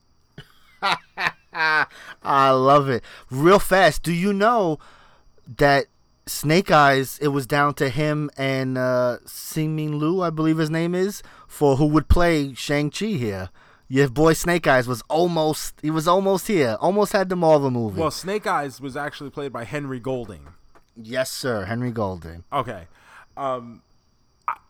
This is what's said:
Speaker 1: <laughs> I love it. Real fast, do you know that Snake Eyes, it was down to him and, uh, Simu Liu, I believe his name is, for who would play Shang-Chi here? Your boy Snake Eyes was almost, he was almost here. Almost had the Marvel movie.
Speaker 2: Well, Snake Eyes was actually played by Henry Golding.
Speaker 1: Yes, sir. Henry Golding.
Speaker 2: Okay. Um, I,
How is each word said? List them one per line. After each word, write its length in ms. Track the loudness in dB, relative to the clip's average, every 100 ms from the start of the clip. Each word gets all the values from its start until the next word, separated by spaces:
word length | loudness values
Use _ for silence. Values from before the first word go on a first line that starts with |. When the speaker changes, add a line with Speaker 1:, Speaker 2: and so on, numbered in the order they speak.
| _ _ _ -20 -20 _ _ _
Speaker 1:
<laughs> 20 | -4 -4 -8 -6 -6 -6 _
I 1000 | -2 0 0 -2 -6 -20 -10 0 4 4
love 380 | 4 6 4 4
it. 140 | -2 -6 -20 -10
Real 300 | 2 6 6
fast, 440 | 4 4 4 2
do 100 | -2
you 200 | -2 0
know 460 | 2 2 2 0 -2 -8 -20 _ _ _ _ -12 2
that 280 | 4 4 0 _ _ _ -12
Snake 440 | -6 0 0 4
Eyes, 460 | 4 6 4 0 -4
it 80 | -2
was 180 | -2 -2
down 260 | 0 0 0
to 140 | -2
him 400 | -2 -2 -2 -6 -4
and, 400 | -4 -2 -2 -2
uh, 400 | -2 0 0 -4 -10
Simu 720 | -16 -10 -6 -4 -4 -4 -2
Liu, 240 | -2 -2
I 80 | -2
believe 280 | 0 0 2
his 120 | 0
name 240 | -2 -2
is, 300 | -2 -4 -6 -16 -20 -18
for 300 | 0 2 4
who 100 | 2
would 200 | 2 4
play 460 | 4 4 2 -2
Shang-Chi 520 | -6 -4 -2 -2 -4 -4
here? 440 | -4 -4 -6 -10 -16 _ _ -2
Your 200 | 2 2
boy 260 | 4 4
Snake 340 | 4 0 0 2
Eyes 200 | 2 2
was 140 | -4 -4
almost, 720 | 0 0 2 0 -2 -8 -8
he 80 | -4
was 180 | 0 2
almost 400 | 2 2 0 0
here. 300 | 0 0 0
Almost 320 | 0 0 0
had 160 | 0 -2
the 60 | 0
Marvel 360 | 4 4 4
movie. 280 | -2 -2 -2
Speaker 2:
Well, 120 | -4
Snake 340 | -4 -6 -6 -2
Eyes 340 | -4 -4 -10
was 160 | -12 -10
actually 360 | -10 -10 -14
played 200 | -10 -10
by 120 | -10
Henry 360 | -8 -8 -8 -8
Golding. 480 | -6 -6 -8 -16 -20 -20 _ _ _ -20
Speaker 1:
Yes, 360 | -8 -6 -6
sir. 340 | -6 -4 -4 -4
Henry 260 | -4 -4
Golding. 520 | -4 -4 -6 -12 -16 -8
Speaker 2:
Okay. 300 | -6 -6 -10 -18 _ _ -20 -20 -10
Um, 460 | -8 -8 -10 -20 _ _ _ _ _ _ -8
I, 100 | -8